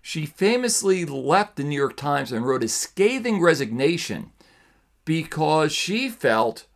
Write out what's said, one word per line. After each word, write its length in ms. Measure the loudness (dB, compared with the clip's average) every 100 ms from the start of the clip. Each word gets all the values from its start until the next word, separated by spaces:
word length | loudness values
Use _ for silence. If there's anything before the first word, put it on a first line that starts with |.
She 240 | -8 -6
famously 800 | -8 0 0 2 0 0 2 0
left 520 | 0 -4 2 2 2 -4
the 80 |
New 120 | -4 0
York 200 | -2 -2
Times 360 | -2 -2 -2
and 140 | -4 0
wrote 180 | 0
a 40 | 0
scathing 720 | -4 -6 2 2 2 0 2
resignation 920 | 4 4 0 2 2 2 -4 -8 -10 _ _ _ _ _ _ _
because 680 | -4 -2 -2 -2 2 2 2
she 380 | 0 -2 -2 -4
felt 580 | -2 0 2 2 -2 -18